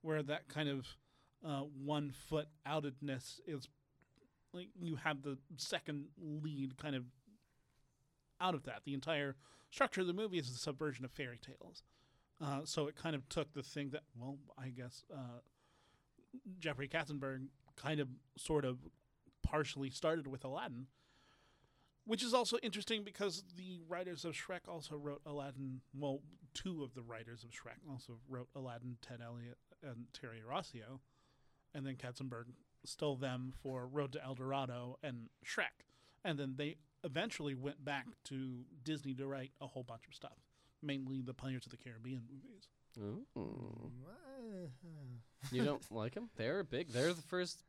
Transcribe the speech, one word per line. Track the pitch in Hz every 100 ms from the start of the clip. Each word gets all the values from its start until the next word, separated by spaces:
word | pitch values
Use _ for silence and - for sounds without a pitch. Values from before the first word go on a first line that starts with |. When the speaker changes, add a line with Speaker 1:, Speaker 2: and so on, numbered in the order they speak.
Speaker 1:
where | 160 156
that | 139 151 -
kind | 151 151
of, | 139 123 - _ _ _ _
uh, | 160 139
one | 147 139 139 151 147
foot | 127 - 156 151 - 139
outedness | 156 147 131 143 131 - - -
is, | 147 - _ _ _ _ _ - _ _
like, | 175 190 185
you | 175 147
have | 156 143
the | 143 135 - 143
second | - 175 - 147 147 -
lead | 165 151 151 143 135 131
kind | 151 135
of | 123 - - 208 _ _ _ _ _ _ _ _ _ _
out | 185 156
of |
that. | 131 110
The | - 139
entire | 160 156 143 131 - - -
structure | - 269 -
of | 185
the |
movie | 180 220 180
is | 131
a | 123
subversion | - 139 151 123 127
of |
fairy | - 131 120
tales. | - 127 - 87 - _ - _ _ _
Uh, | 147 139 120
so | - 147
it | 151
kind | 170 147
of | 135
took | - 156
the | 143
thing | 131 151 143
that, | 147 - 120
well, | 123 139 143 -
I | 131
guess, | 123 123 - -
uh, | 147 123 120 - _ _ _ _ _ _ - - 254 208 185
Jeffrey | 160 131 139
Katzenberg | 165 147 147 135 131 135 - - -
kind | 139 151
of, | 135 127 - -
sort | - 156 135
of, | 127 - - _ _ - _
partially | - 156 151 139 135
started | 131 160 165 139
with | 131 131
Aladdin, | 143 - 120 131 _ _ - - - - _ _ _ _ _ -
which | 220
is | 247
also | 247 226 233
interesting | 220 196 - 226
because | 208 180 202 170 190 175
the | 185 175 165
writers | 175 180 165 170
of |
Shrek | 147 - 180 -
also | 170 147 151
wrote | 147 143 156
Aladdin. | 147 139 131 135 131 -
Well, | 135 143 139 147 - -
two | - 185 165
of | 135 123
the |
writers | 117 117 113 117
of | 120
Shrek | 110 117 117 160
also | 131 - 117 127
wrote | 127 123 139
Aladdin, | 131 117 127 120
Ted | - 120
Elliott, | 117 120 120 120 _ -
and | 147 117 120
Terry | - 123 113 110
Rossio, | 156 180 120 110 131 _ _ _ _ - _ _
and | 151 135
then | 131
Katzenberg | 123 123 135 120 120 127 - _ -
stole | - 151 135
them | 135 127 127 131
for | 139 131 123
Road | 143 139
to | 143
El | 131 131
Dorado | 131 139 131 123 123 131
and | 151 123 113 _ -
Shrek. | - 156 - - - - - 196
And | 147
then | 135 131
they | 147 - - _
eventually | 170 139 226 - 147 131
went | 139 156
back | 139 139 120 - -
to | 135 131 123 127 156
Disney | 127 151 135 127
to | 135
write | 135 131 -
a | 135
whole | 135
bunch | 123 113 -
of |
stuff, | - - - - _ - _
mainly | 147 139 131 135
the | 127
Pirates | 127 135 127 -
of |
the | -
Caribbean | 127 113 120 131 117
movies. | 135 262 208 - _ - -
Speaker 2:
Ooh. | 104 147 269 -
Speaker 3:
Mm, | 76 - 50 - - 120 139
uh, | 233 302 269 233 190 170 127 175 156 131 120 - - 139
Speaker 2:
You | 127 143
don't | 143 -
<laughs> |
like | 110 110 196
'em? | 233 -
They're | 113 180
big. | 160 123 170
They're | 117 151
the | 175
first | 143 180 180 -